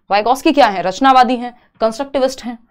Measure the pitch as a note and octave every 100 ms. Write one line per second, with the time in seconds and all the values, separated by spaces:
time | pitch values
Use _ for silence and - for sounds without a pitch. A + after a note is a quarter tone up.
0 | - G3+ G#3+ C4+ E4 C#4+ A3+ F#3+ F3 F#3
1 | C4+ B3+ B3 A#3+ A#3+ - _ _ A3+ A3
2 | C#4 C#4 C4 - A3+ A#3 _